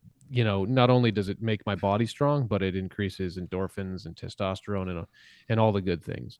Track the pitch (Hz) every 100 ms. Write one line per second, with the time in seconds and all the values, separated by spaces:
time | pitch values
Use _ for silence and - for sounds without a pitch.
0 | - _ - 123 110 98 98 131 123 123
1 | 117 104 98 - 113 104 107 95 98 104
2 | 113 - 143 147 110 101 95 95 92 -
3 | 98 - 90 90 85 92 92 - 95 92
4 | - - 95 - 95 95 - 98 92 85
5 | - _ - - - 110 110 101 92 85
6 | - - 62